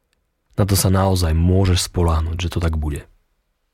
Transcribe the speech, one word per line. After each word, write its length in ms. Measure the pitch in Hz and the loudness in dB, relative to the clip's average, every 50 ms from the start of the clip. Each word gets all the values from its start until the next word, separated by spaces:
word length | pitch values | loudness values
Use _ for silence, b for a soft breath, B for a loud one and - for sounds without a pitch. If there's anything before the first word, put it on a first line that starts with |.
| _ _ _ _ _ _ _ _ _ _ - | _ _ _ _ _ _ _ _ _ _ -2
Na 140 | - 104 95 | -2 0 0
to 80 | 98 | 2
sa 160 | 90 - 95 95 | 2 2 2 2
naozaj 420 | 95 95 98 95 92 87 80 80 | 2 2 2 2 0 0 0 0
môžeš 560 | 82 85 90 90 95 98 92 90 90 - - | 2 2 2 4 4 4 2 2 0 -2 -4
spoľahnúť, 460 | - 90 85 82 80 78 78 82 82 85 | -4 -2 0 0 0 0 -2 -4 -6 -6
že 140 | 87 82 - | -6 -6 -4
to 100 | 90 85 | -4 -4
tak 160 | 82 80 78 | -4 -4 -4
bude. 300 | 73 76 73 76 - _ _ _ _ _ _ _ _ _ _ _ _ _ | -4 -6 -8 -8 -12 _ _ _ _ _ _ _ _ _ _ _ _ _